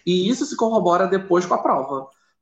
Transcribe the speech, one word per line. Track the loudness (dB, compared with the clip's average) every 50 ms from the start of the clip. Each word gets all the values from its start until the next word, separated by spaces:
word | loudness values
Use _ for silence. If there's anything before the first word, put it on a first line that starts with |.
| _
E | 0 0 2 2 0
isso | 0 -2 -4
se | -6 -2
corrobora | -2 0 0 0 0 2 2 2 2 2 2
depois | 0 -2 0 2 2 2 2
com | 0 -2
a | 0
prova. | 0 0 0 0 -2 -4 -6 -8 -8 -10 _ _ _ _ _ _